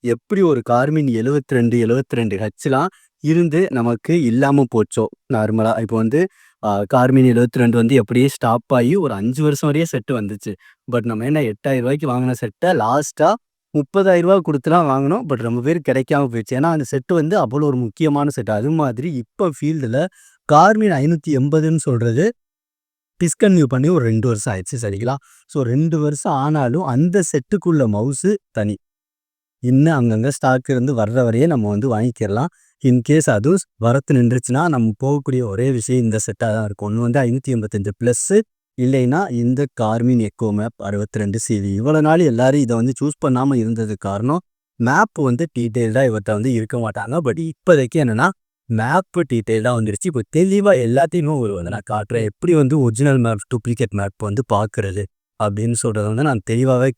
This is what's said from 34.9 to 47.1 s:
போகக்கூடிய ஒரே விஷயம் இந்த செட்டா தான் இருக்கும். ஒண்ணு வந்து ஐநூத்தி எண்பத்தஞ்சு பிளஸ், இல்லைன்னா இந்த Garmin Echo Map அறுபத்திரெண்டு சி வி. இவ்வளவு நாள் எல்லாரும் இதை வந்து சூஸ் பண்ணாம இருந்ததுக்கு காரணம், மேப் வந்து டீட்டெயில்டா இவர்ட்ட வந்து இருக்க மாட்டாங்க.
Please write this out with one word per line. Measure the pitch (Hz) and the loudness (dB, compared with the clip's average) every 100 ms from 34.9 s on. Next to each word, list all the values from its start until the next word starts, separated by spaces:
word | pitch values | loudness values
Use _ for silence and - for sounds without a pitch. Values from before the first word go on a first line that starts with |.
| 101 | -2
போகக்கூடிய | 135 147 139 127 117 | -2 -2 -2 -4 -4
ஒரே | 98 131 | -2 -2
விஷயம் | 123 110 127 | -2 0 0
இந்த | 113 107 | 0 -2
செட்டா | - 101 113 | -4 -4 -2
தான் | 110 | -2
இருக்கும். | 107 101 104 | -4 -6 -4
ஒண்ணு | 110 120 | -2 0
வந்து | 139 | 0
ஐநூத்தி | 123 131 139 | 0 -2 -2
எண்பத்தஞ்சு | 120 107 107 98 98 | -4 -4 -4 -6 -2
பிளஸ், | 120 120 - 202 220 _ _ - | -2 -2 0 0 0 _ _ -2
இல்லைன்னா | 127 135 123 151 190 | 0 2 2 0 -2
இந்த | 120 120 127 143 - | -2 -2 -2 -4 -2
Garmin | 110 113 120 123 | -2 0 2 0
Echo | 107 - 113 | -2 -4 -4
Map | 104 110 _ | -2 -4 _
அறுபத்திரெண்டு | 101 101 107 110 101 110 | -6 -6 -4 -4 -4 -4
சி | - | -4
வி. | 107 98 | -4 -2
இவ்வளவு | 98 127 156 151 | -2 0 2 4
நாள் | 165 160 | 4 4
எல்லாரும் | 117 131 147 | 4 2 2
இதை | 120 117 | 0 0
வந்து | 123 127 | 0 -2
சூஸ் | 143 - | -6 -2
பண்ணாம | 147 123 135 131 | -2 0 2 0
இருந்ததுக்கு | 113 113 107 104 101 | 0 -2 -4 -6 -6
காரணம், | 101 123 165 _ _ _ _ | -4 -2 -4 _ _ _ _
மேப் | 120 156 220 - | 0 2 0 0
வந்து | 135 120 165 | -2 0 -4
டீட்டெயில்டா | - 117 117 113 117 | -4 -4 -2 0 2
இவர்ட்ட | 135 107 98 | 2 0 -2
வந்து | 104 123 | -2 0
இருக்க | 117 107 123 | -2 -4 -6
மாட்டாங்க. | 113 110 - | -6 -6 -6